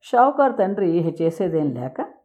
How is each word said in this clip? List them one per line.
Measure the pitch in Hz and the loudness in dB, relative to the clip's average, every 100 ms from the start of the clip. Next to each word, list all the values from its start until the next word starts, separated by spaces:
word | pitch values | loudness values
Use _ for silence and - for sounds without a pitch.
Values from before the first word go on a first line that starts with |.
షావుకారు | - 240 262 285 269 | 0 2 4 4 0
తండ్రి | 240 190 202 190 | 2 -2 0 0
ఇహ | 170 165 160 | 2 0 -2
చేసేదేం | 165 170 185 160 147 | -2 0 -2 0 -2
లేక | 123 127 - - - | -4 -8 -8 -12 -12